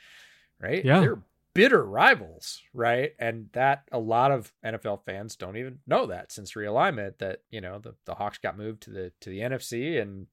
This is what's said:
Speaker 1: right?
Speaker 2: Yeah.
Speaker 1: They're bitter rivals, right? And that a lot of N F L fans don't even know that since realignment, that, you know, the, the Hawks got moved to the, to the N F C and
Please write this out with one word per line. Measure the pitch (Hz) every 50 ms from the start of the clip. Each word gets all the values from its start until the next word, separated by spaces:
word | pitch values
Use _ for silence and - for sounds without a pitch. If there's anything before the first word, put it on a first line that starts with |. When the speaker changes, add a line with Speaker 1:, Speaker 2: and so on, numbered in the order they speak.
| - - - - - - _ _ _ _ _ _
Speaker 1:
right? | - 95 139 190 147
Speaker 2:
Yeah. | 131 143 190
Speaker 1:
They're | 175 123 113 101 - _ _ _ _ _ -
bitter | 175 214 269 196 170 123
rivals, | 98 98 120 185 262 262 135 101 80 82 - - - - - - _
right? | - 127 113 117 120 123 139 156 - -
And | 120 117 113 117 107 104
that | - 120 131 139 139 139 - _
a | - 123
lot | 110 110 113 120 131 139
of | 139 123 107 - _ _ -
N | 113 113
F | 110 -
L | 110 101 98 -
fans | - 95 98 107 113 -
don't | - 98 90 101 113
even | 127 131 127 143 _
know | 120 147 147 -
that | 110 90 90 98 -
since | - - 98 90 -
realignment, | 110 104 104 107 127 170 196 156 110 101 98 - -
that, | - 95 - - _ _
you | - 110
know, | 92 90 95 104
the, | 107 117 104 _ _
the | - 85
Hawks | - 101 104 - -
got | - 98 85
moved | 101 107 110 110 104 -
to | 110
the, | 101 98 92 87 - _
to | - -
the | 92 98
N | 113 123
F | 135 123
C | - - 120 117 131 156 170 127
and | 104 101 98 95 98 -